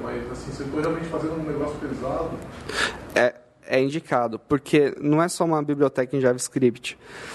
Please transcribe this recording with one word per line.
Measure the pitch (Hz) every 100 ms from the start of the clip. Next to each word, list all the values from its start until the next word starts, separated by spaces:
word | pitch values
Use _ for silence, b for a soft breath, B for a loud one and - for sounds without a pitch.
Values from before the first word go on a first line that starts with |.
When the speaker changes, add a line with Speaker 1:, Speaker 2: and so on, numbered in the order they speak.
Speaker 1:
mas | 120 120 120
assim, | 127 -
se | -
eu | 139
tô | 151
realmente | 160 165 165
fazendo | 156 156 165
um |
negócio | 151 139 147 147
pesado | 143 117 131 120 - - - B B B B B - -
Speaker 2:
É, | 123 - - _ -
é | 131
indicado, | 139 160 - 131 117 110
porque | - 143 - 156 139 -
não | 147 156
é | 170
só | - 170
uma | 156
biblioteca | 147 143 139 135 127 143
em |
JavaScript. | 127 123 - 139 127 117 - - B B B